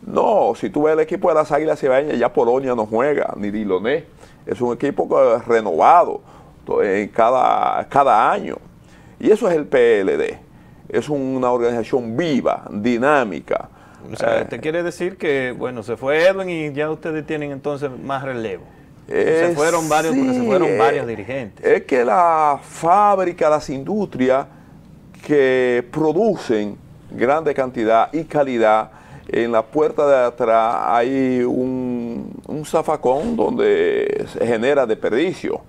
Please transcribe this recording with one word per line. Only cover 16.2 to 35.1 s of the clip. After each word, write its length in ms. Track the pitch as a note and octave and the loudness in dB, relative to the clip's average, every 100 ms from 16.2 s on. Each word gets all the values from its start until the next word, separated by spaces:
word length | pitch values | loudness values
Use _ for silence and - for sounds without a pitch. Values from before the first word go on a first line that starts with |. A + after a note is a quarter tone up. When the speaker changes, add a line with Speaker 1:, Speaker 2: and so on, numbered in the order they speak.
| F3 | 2
Speaker 2:
Edwin 200 | G3 F#3 | 0 -4
y 240 | E3+ D3+ | -6 -6
ya 180 | C#3 D3+ | -4 -6
ustedes 360 | D#3 E3+ D#3 C#3+ | -4 -6 -8 -6
tienen 240 | D#3 D3 | -8 -6
entonces 400 | C#3 C#3+ C#3+ C#3 | -8 -8 -6 -8
más 320 | B2 A#2+ C3+ | -8 -8 -8
relevo. 420 | C3+ B2 A2 F#2+ - - - - - | -6 -6 -6 -8 -14 -20 -20 -20 -6
Se 420 | - G2+ D#3+ F3 | 0 2 2 0
Speaker 1:
Eh, 20 | E3 | 2
Speaker 2:
fueron 320 | D#3 E3+ D#3+ | 0 0 0
varios, 260 | D3+ D#3+ | 0 2
porque 180 | C4 C4 | 0 0
se 80 | B3+ | 0
Speaker 1:
sí, 60 | A#3+ | 0
Speaker 2:
fueron 220 | F#3+ D#3+ | 2 2
Speaker 1:
eh, 100 | G3 | 2
Speaker 2:
varios 280 | A3+ - B2 | 2 0 -4
dirigentes. 580 | A2 G2+ C3+ A2+ - F#2+ | -8 -8 -8 -8 -4 2
Speaker 1:
es 160 | D3 | 2
que 220 | - C4 | 2 0
la 560 | A#3+ G3+ E3+ D#3+ D3+ C#3 | 4 4 4 4 2 0
fábrica, 880 | - - D#3+ F#3+ G#3 G3 F3+ F3 D#3+ | -6 -4 2 4 4 2 0 0 2
las 180 | D3+ D3 | 2 -2
industrias 800 | C3+ C#3 G#3 G3 B2+ B2+ C3 C#3+ - - - - - - - - | -8 -6 -4 -4 -2 2 2 0 -14 -20 -20 -20 -20 -20 -20 0
que 580 | D3 C3 C3 B2+ B2 B2 | 2 4 4 2 0 -2
producen 880 | D3+ D#3 D#3 A3+ E3+ - A2 G#2 - - - - | -2 0 2 0 -2 0 -2 -2 -8 -18 -20 -16
grande 400 | A2+ A2+ D3+ D#3 | -2 0 2 0
cantidad 560 | C3+ B2+ B2 A2 A2+ A2 | -2 -4 -2 2 4 2
y 100 | D3+ | -2
calidad, 680 | D#3 D3+ C3+ A#2+ G#2+ G#2+ G#2+ - - - - | -4 -2 0 2 4 2 0 -12 -20 -20 -6
en 240 | A2+ A#2 | -2 0
la 120 | A2+ | 0
puerta 440 | - D3+ D#3 D#3 D3 | 0 0 0 2 2
de 200 | C3+ B2 | 4 2
atrás 500 | A#2+ A#2+ A2+ A2+ A#2+ G#1+ | 0 2 4 2 0 0
hay 560 | A#2 B2 C3+ C3 B2+ | 0 2 0 0 0
un, 1000 | B2 B2 B2+ B2+ B2+ B2 A#2 B2 - - - | -2 -2 -4 -4 -6 -6 -8 -10 -12 -14 -12
un 180 | D3 | -10
zafacón 680 | D3+ E3 D#3 D3+ B2 C3 A3+ | -4 -4 -2 -2 0 0 -2
donde 920 | A3+ - B2 A2 G2 E2+ A#1+ - - - | -2 -2 0 2 2 2 0 -2 -4 -6
se 140 | - A2+ | -4 -2
genera 400 | A#2 B2 C#3+ A#2+ | 0 0 0 0
desperdicio. 760 | G#2+ F#2+ | -2 -2